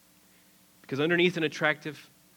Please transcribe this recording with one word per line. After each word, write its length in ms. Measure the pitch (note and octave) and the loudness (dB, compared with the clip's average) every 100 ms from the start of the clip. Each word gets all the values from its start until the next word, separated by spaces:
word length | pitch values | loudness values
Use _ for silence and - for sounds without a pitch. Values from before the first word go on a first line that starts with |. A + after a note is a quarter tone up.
| _ _ _ _ _ _ _ _ | _ _ _ _ _ _ _ _
Because 180 | - C3+ | -8 -2
underneath 380 | D#3 E3+ F3 F3 | 2 4 2 2
an 60 | |
attractive 680 | D#3 - D3+ D3+ D#3 C#3+ - - _ | -4 0 0 0 -6 -14 -18 -20 _